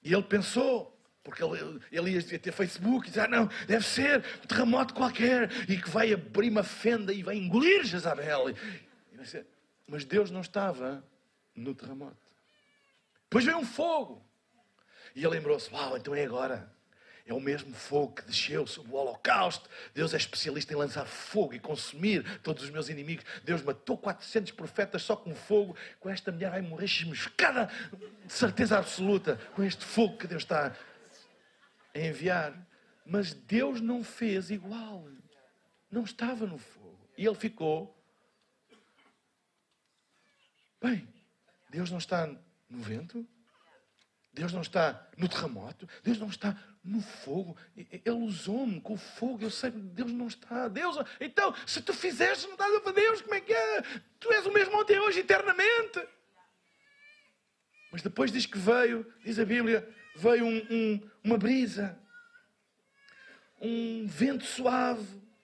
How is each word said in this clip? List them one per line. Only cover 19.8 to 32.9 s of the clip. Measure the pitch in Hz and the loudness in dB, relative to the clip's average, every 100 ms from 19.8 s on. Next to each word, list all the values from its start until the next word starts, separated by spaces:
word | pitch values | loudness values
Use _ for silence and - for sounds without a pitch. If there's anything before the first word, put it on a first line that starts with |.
| - | -14
Deus | - 160 | -4 -2
é | 156 | -2
especialista | - - 156 143 - | -4 -4 -6 -6 -4
em | 147 | -2
lançar | 143 131 | -2 -4
fogo | 139 - - 208 180 | -8 -10 -4 0 0
e | 120 | -2
consumir | 147 151 - 139 190 196 - - | -8 -6 -8 -2 2 2 0 -8
todos | - 156 | -6 -6
os | 139 | -6
meus | 151 151 | -8 -6
inimigos. | 156 143 165 - - | -8 -6 -8 -8 -14
Deus | - 170 | -2 -2
matou | 139 135 - 240 | 0 -4 -2 -4
quatrocentos | - 180 - 226 196 | -2 -6 -2 -2 -2
profetas | - 160 - 196 180 | -10 -10 -2 -2 -2
só | - | -2
com | 208 - | -2 -2
fogo. | 151 - 208 202 170 - - | -12 4 4 4 -4 -16 -12
Com | 185 | -8
esta | 196 - | -6 -6
mulher | 170 185 | -4 -4
vai | 180 | -4
morrer | 180 160 196 | -6 -6 0
chamuscada, | - 165 147 - - 349 254 220 - - 190 - - | 0 -2 -6 -8 2 4 4 -2 -4 -14 -14 -18 -20
de | - | -10
certeza | - 233 180 240 208 | 0 0 2 4 4
absoluta, | 185 - 190 196 190 120 - | 2 -2 2 2 2 -2 -4
com | - | -2
este | 196 - | 0 0
fogo | - - 226 - | -4 2 2 2
que | 175 | -8
Deus | 160 | -8
está | - 160 143 117 - - - - - _ _ _ _ _ _ | -2 0 0 -4 -20 -20 -20 -20 -20 _ _ _ _ _ _
a | 147 | -6
enviar. | 160 139 170 180 151 175 180 _ _ | -6 -2 0 0 -2 -6 -20 _ _